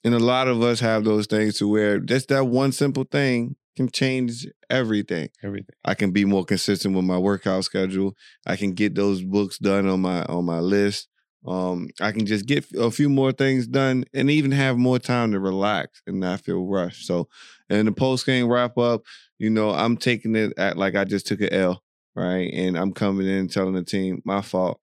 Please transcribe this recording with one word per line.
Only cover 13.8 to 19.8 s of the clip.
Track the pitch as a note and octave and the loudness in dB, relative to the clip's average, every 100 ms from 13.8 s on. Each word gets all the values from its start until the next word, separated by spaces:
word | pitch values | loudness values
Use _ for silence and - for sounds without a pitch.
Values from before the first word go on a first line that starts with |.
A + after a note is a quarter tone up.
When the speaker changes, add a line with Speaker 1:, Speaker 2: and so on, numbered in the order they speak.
| C3+ B2+ B2 C3+ | 2 0 -2 0
Speaker 1:
and | C3+ | 2
even | D3+ C#3 | 2 2
have | C#3 C3+ B2 | 2 2 2
more | B2+ B2+ | 2 2
time | - B2 A2+ | 0 0 2
to | G2+ | 0
relax | G2 F#2+ G2+ G2 - - - | 0 0 0 0 -4 -12 -8
and | F#2+ | -4
not | F#2 F#2+ | -2 -4
feel | - F#2 F#2 | -4 -4 -2
rushed. | G2 F2 - - | -2 -2 -6 -4
So, | F2 E2 - - - _ | -4 -4 -12 -20 -20 _
in | G#2 G#2+ | 2 2
the | |
post-game | - C3 B2+ - B2+ A#2+ | 2 0 0 0 0 2
wrap-up, | A#2+ B2 A#2+ A#2+ A2+ - - _ _ | 2 0 0 0 0 -4 -20 _ _
you | G#2+ | 0
know, | A2 G#2+ | 2 2
I'm | E2 | 2